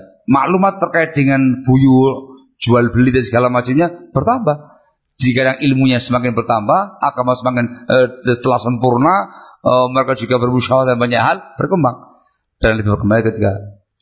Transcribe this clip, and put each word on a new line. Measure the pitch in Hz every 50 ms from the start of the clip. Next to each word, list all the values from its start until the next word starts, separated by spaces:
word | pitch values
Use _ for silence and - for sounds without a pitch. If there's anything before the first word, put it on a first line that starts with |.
| - - _ _ _ -
maklumat | 131 139 135 151 185 190 196 196 190 190 175
terkait | - - 170 160 160 -
dengan | 151 135 135 139 135 135 131 123 127 -
buyur, | 127 127 135 135 135 131 131 131 135 131 - - - - - _ _ _ _
jual | - 117 120 120 120 117
beli | - 123 123 131 123
dan | 131 117
segala | 101 110 120 127 127
macamnya | 127 123 120 123 131 151 175 170 - - - -
bertambah. | - 135 143 214 247 262 226 151 147 147 - - - _ _ _ _ _ _ _ _
Jika | - 127 127 123 131 131 131 131
yang | - 151 139
ilmunya | 131 131 135 131 127 120 -
semakin | - 123 123 123 123 113
bertambah, | 113 110 - 117 110 104 104 156 190 202 196 - -
agama | - 143 - 127 123 123 127 123
semakin, | 113 127 127 123 120 117 - - - -
eh, | 123 127 127 123 123 - - 127 120 120 -
telah | 131 127 123
sempurna, | 101 120 127 113 127 127 120 120 135 165 185 202 196 - - - - - - _ -
eh, | 123 123 127 127 127 127
mereka | 131 131 135 131 123
juga | 120 107 127
bermusyawarah | 123 120 123 127 127 120 - 127 131 131 127 123 117
dan |
banyak | 120 120 120 113
hal | 113 143 175 196 - - -
berkembang. | - - - 190 180 143 123 - - - - _ _ _ _ _ _ _ _ _ _
Dan | - 110 110
lebih | 110 104 104 101 -
berkembang | - 101 107 113 110
ketika | 113 101 - 101 101 98 101 - - - _ _ _ _ _